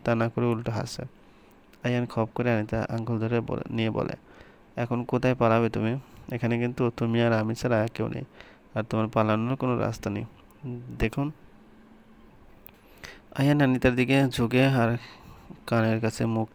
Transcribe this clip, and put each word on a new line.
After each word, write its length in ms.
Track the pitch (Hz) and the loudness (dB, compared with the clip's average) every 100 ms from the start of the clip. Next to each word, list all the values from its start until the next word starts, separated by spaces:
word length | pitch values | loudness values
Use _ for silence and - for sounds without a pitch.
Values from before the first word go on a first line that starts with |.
তা 100 | - | -2
না 140 | 117 117 | 0 0
করে 180 | 117 120 | 0 0
উল্টো 260 | 113 117 | 0 -2
হাসছেন।" 340 | 110 123 - 127 - - - - - - - | -6 -6 -10 -12 -14 -20 -20 -20 -20 -20 -8
আহিয়ান 220 | 120 123 123 | -2 -2 -2
খপ 220 | - 110 | -2 -2
করে 180 | - 120 | -2 0
আনিতা 340 | 113 107 113 - | 0 0 -2 -2
আঙুল 280 | 113 110 113 | -4 -2 -2
ধরে 220 | 113 120 | 0 -2
বলে, 220 | 113 - - | -2 -6 -4
নিয়ে 200 | 113 110 | -2 -2
বলে, 220 | - - - - - - - - - | -2 -4 -6 -16 -20 -20 -20 -12 -6
"এখন 280 | 120 123 | -4 -2
কোথায় 300 | 120 123 127 | -2 0 0
পালাবে 360 | 127 117 113 113 | 2 4 4 2
তুমি? 280 | 110 110 135 - - - | 0 -2 -2 -8 -20 -10
এখানে 260 | 120 117 117 | -4 -2 0
কিন্তু 320 | 120 123 120 - | -2 0 -2 0
তুমি 260 | 117 117 | 0 2
আর 100 | 117 | 2
আমি 220 | 110 110 | 2 0
ছাড়া 340 | 117 127 113 113 | -2 0 2 0
কেউ 140 | - 113 | -2 -4
নেই, 140 | - - - - - - | -6 -10 -16 -20 -20 -8
আর 80 | 110 | -6
তোমার 260 | 110 110 110 | -2 -2 0
পালানোর 480 | 113 107 107 120 131 | 2 2 2 0 -2
কোনো 220 | 127 117 | -2 0
রাস্তা 320 | 104 110 104 | -2 -4 -6
নেই। 140 | 104 113 - - - 127 120 123 120 | -6 -8 -14 -20 -16 -12 -12 -12 -4
দেখুন।" 320 | 113 139 143 - - - - - - - - - - - - - - - - - - - - - | -2 -2 -6 -8 -20 -20 -20 -20 -20 -20 -20 -20 -20 -20 -20 -20 -20 -20 -20 -20 -18 -18 -10 0
আহিয়ান 240 | 139 147 | 2 4
আনিতার 360 | 135 127 131 123 | 4 4 4 4
দিকে 320 | 123 135 135 | 4 4 4
ঝুঁকে 380 | - 117 127 135 | 2 2 4 4
আর 300 | 131 117 123 - - - - - - - | 4 2 0 -6 -20 -20 -20 -20 -20 -2
কানের 340 | 117 113 110 | 2 2 2
কাছে 240 | 110 - | -2 -2
মুখ 240 | 117 113 110 | -2 -2 -2